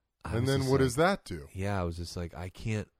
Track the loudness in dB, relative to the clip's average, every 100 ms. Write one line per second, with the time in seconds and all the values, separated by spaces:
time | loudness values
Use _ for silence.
0 | _ _ -4 0 2 2 4 4 4 4
1 | 2 2 -4 -8 -8 -4 -2 0 -2 -4
2 | -8 -6 -8 -8 -12 -8 -4 -4 -6